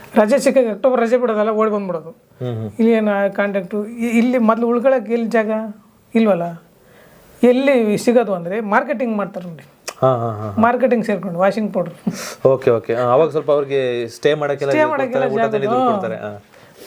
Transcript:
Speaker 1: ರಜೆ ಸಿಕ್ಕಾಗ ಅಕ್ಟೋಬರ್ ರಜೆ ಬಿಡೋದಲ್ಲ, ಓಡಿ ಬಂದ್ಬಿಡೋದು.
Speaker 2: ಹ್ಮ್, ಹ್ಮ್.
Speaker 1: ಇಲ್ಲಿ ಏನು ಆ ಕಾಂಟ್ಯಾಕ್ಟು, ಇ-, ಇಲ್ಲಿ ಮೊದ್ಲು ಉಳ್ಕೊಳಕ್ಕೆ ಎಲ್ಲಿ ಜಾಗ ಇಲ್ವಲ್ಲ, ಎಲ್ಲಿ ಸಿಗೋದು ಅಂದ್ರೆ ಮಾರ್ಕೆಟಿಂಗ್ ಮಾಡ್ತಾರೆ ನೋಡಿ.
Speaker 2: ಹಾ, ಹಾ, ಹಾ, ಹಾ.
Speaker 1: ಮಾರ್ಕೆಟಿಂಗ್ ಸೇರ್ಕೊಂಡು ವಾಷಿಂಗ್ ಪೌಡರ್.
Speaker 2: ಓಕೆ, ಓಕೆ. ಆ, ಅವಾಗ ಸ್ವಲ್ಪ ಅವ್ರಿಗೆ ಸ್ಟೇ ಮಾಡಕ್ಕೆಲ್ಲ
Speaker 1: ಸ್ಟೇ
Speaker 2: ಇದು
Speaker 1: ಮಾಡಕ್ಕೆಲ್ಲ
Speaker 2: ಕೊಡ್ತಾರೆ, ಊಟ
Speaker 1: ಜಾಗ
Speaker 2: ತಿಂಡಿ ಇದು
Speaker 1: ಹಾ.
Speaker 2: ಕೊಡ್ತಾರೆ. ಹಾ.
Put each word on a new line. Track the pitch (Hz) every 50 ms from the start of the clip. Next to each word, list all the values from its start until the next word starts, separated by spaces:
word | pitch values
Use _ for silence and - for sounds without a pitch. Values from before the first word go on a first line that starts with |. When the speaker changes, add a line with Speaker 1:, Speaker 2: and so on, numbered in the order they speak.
| - - -
Speaker 1:
ರಜೆ | 254 214 208 254 269
ಸಿಕ್ಕಾಗ | - 277 226 269 247 226
ಅಕ್ಟೋಬರ್ | 208 196 - 269 254 240
ರಜೆ | 233 226 233
ಬಿಡೋದಲ್ಲ, | 247 247 240 220 214 214 220
ಓಡಿ | 220 214 220 220
ಬಂದ್ಬಿಡೋದು. | 208 208 202 185 175 160 156 160
Speaker 2:
ಹ್ಮ್, | - _ _ _ _ _ 127 123 120
ಹ್ಮ್. | 110 110 107 - -
Speaker 1:
ಇಲ್ಲಿ | 226 233 233
ಏನು | 220 214 214
ಆ | 202 202 202 196
ಕಾಂಟ್ಯಾಕ್ಟು, | 196 - 202 208 196 202 185 180 - 208 208
ಇ-, | 214 240 240 226 240 226 233
ಇಲ್ಲಿ | 226 254 247 262
ಮೊದ್ಲು | 233 214 226 226 240 233
ಉಳ್ಕೊಳಕ್ಕೆ | 240 240 226 269 269 262 208 202 233
ಎಲ್ಲಿ | 233 233
ಜಾಗ | 214 233 233 214 214 220 220 220 220 208 - _ _ _ _ _ _ -
ಇಲ್ವಲ್ಲ, | 226 226 214 190 170 170 170 170 165 - _ _ _ _ _ - - - - - - - - - - -
ಎಲ್ಲಿ | 240 247 254 269 277 277 247 226 214 208 185
ಸಿಗೋದು | - 247 233 247 233 202 196
ಅಂದ್ರೆ | 175 170 170 190 226
ಮಾರ್ಕೆಟಿಂಗ್ | 220 202 202 233 - - 294 214 262 233 220
ಮಾಡ್ತಾರೆ | 208 196 180 - 190 180 180
ನೋಡಿ. | 165 151 - - - _ _ - - - 127
Speaker 2:
ಹಾ, | 131
ಹಾ, | 131
ಹಾ, | 120 117 117 107 104 107 107
ಹಾ. | 98 226
Speaker 1:
ಮಾರ್ಕೆಟಿಂಗ್ | 220 233 254 247 262 247 240 226 202
ಸೇರ್ಕೊಂಡು | - 208 185 175 196 175 170
ವಾಷಿಂಗ್ | 185 202 190 233 214 196 -
ಪೌಡರ್. | 196 170 170 - - - - - - - - - - -
Speaker 2:
ಓಕೆ, | 131 135 127 - 131
ಓಕೆ. | 117 113 - - 117
ಆ, | 117 123 120 123
ಅವಾಗ | 135 160 156
ಸ್ವಲ್ಪ | 135 160 143 139
ಅವ್ರಿಗೆ | 147 147 143 135 139 139 131 123 120 120 120 110
ಸ್ಟೇ | - - - 147 147
ಮಾಡಕ್ಕೆಲ್ಲ | 156 147 143 143 139 143 139
Speaker 1:
ಸ್ಟೇ | 139 311
Speaker 2:
ಇದು | 302 302
Speaker 1:
ಮಾಡಕ್ಕೆಲ್ಲ | 311 277 269 247 240 269 269 247
Speaker 2:
ಕೊಡ್ತಾರೆ, | 202
ಊಟ | 226
Speaker 1:
ಜಾಗ | 226 220
Speaker 2:
ತಿಂಡಿ | 214 208 -
ಇದು | 208 233
Speaker 1:
ಹಾ. | 254 262 247
Speaker 2:
ಕೊಡ್ತಾರೆ. | 226 202 185 110 110
ಹಾ. | 110 110 104 104 104 - _ - - - - - - -